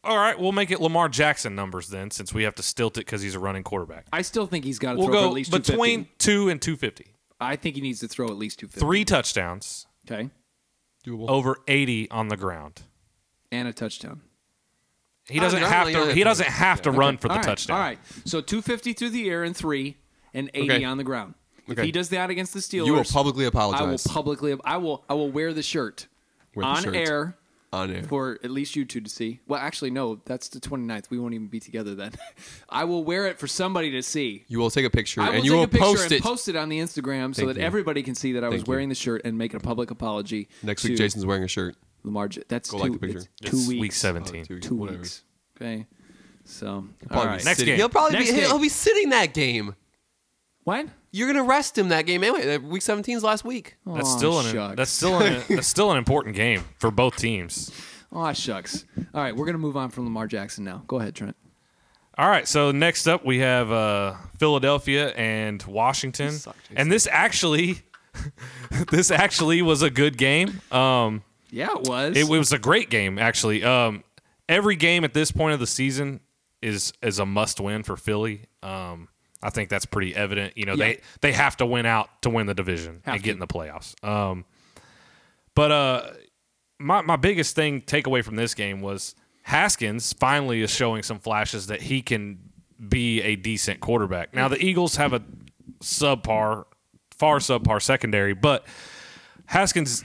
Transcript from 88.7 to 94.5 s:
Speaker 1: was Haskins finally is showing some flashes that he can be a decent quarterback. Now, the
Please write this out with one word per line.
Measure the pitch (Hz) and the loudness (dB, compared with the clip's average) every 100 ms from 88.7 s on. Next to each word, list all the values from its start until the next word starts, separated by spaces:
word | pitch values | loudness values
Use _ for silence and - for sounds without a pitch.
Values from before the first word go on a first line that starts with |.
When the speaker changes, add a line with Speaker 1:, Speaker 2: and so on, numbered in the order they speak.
| 98 | -4
Speaker 1:
was | 98 98 - - _ _ | -6 -6 -10 -14 _ _
Haskins | - 147 196 - 110 113 - | 0 2 2 2 -2 -2 -6
finally | - 131 143 139 117 | 0 2 2 0 0
is | 107 | 0
showing | - 123 110 | 0 0 0
some | - 107 | -6 -8
flashes | - 107 107 110 95 | -2 0 0 -4 -6
that | 107 | -8
he | - 135 | -4 -4
can | - 113 101 92 - - _ _ 104 | -2 -4 -4 -12 -20 -20 _ _ -2
be | 123 120 110 | 0 2 2
a | 107 104 | 0 0
decent | 104 107 - - | -2 -2 -2 -4
quarterback. | - 117 98 90 82 | 0 2 2 -2 -4
Now, | 127 | 0
the | 131 | 0